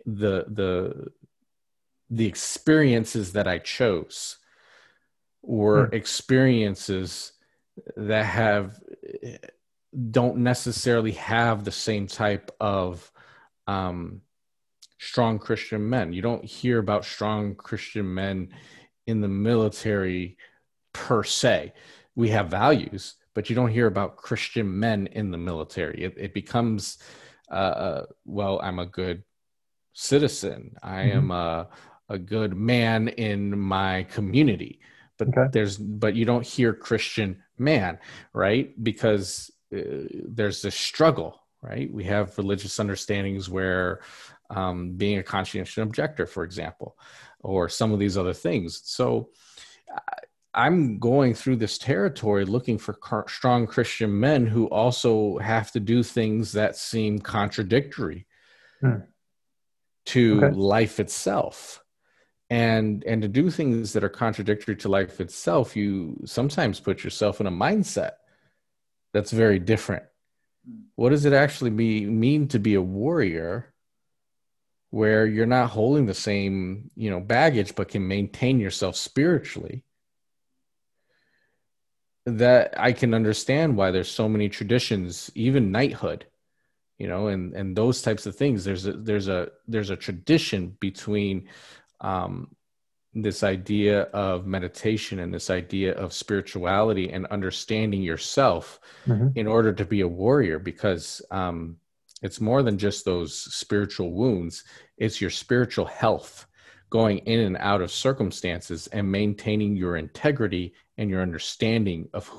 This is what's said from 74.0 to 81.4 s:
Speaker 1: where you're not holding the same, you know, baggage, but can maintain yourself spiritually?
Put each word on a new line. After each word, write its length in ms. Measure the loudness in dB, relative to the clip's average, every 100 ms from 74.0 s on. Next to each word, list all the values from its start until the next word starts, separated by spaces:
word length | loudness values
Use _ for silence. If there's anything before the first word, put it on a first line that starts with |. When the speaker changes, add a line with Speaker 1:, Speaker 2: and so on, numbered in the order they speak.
| _ _ _ _ _ _ _ _ _
Speaker 1:
where 340 | 0 4 6 4
you're 200 | 4 4
not 240 | 4 2
holding 360 | 2 2 4 2
the 80 | 0
same, 760 | 0 0 0 -2 -4 -8 -12 -8
you 120 | -4
know, 120 | -4
baggage, 560 | 0 4 4 4 0 -4
but 100 | -4
can 220 | -2 -2
maintain 500 | 0 -2 -2 2 2
yourself 380 | 0 -2 -4 -4
spiritually? 880 | -4 0 2 2 0 -10 -12 -12 -16 _ _ _ _ _ _ _ _ _ _ _ _ _ _ _